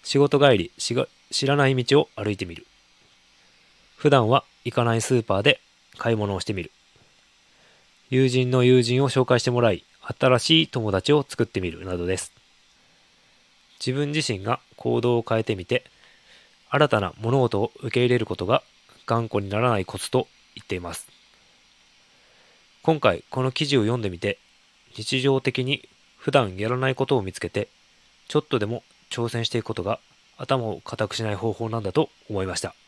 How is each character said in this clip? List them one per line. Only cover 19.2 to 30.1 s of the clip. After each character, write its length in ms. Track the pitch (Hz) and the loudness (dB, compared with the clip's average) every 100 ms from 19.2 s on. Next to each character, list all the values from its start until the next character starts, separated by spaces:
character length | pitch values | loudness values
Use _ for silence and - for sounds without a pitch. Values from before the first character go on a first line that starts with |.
| 113 | -2
固 120 | 110 | -4
に 80 | 98 | -4
な 100 | 104 | -2
ら 100 | 123 | 0
な 100 | 107 | 0
い 40 | |
コ 140 | 92 95 | -4 -10
ツ 140 | - | -2
と 160 | 127 - _ _ | -2 -4 _ _
言 80 | - | -20
っ 40 | - | -10
て 100 | 92 | -10
い 40 | |
ま 140 | 87 | -8
す。 140 | 85 - _ _ _ _ _ _ _ _ _ _ _ _ _ _ _ _ _ | -14 -16 _ _ _ _ _ _ _ _ _ _ _ _ _ _ _ _ _
今 180 | - 160 | -2 2
回 240 | 117 87 - | 2 0 -6
こ 120 | 127 | -4
の 80 | 131 | -4
記 160 | - 147 | -2 0
事 120 | 139 | 2
を 20 | |
読 140 | 107 120 | 2 -2
ん 40 | |
で 80 | 104 | -6
み 80 | 87 | -4
て、 200 | 101 98 _ _ _ _ _ | -6 -6 _ _ _ _ _
日 300 | - 110 131 | -12 -6 -2
常 180 | 135 135 | 0 0
的 240 | 135 127 | -2 -4
に 240 | 131 143 - _ _ _ | -4 -6 -8 _ _ _
普 120 | - | 0
段 260 | 139 107 92 | 2 0 -4
や 120 | 107 | -4
ら 80 | 127 | -2
な 120 | 131 | -2
い 40 | |
こ 120 | 131 135 | -2 0
と 100 | 131 | 0
を 60 | |
見 100 | 95 | -2
つ 80 | - | -8
け 80 | 87 | -6
て、 180 | - 101 _ _ _ _ _ _ | -6 -6 _ _ _ _ _ _
ち 80 | 151 | -4
ょ 20 | |
っ 20 | |
と 160 | - 123 | -2 -2
で 80 | 104 | -2
も 180 | 120 _ _ _ | -6 _ _ _
挑 180 | - 117 | -6 -4
戦 160 | 120 | -4
し 40 | 113 | -4
て 100 | 117 | -4
い 40 | |
く 20 | |
こ 100 | - | -6
と 80 | - | -6
が 160 | 92 - _ | -4 -6 _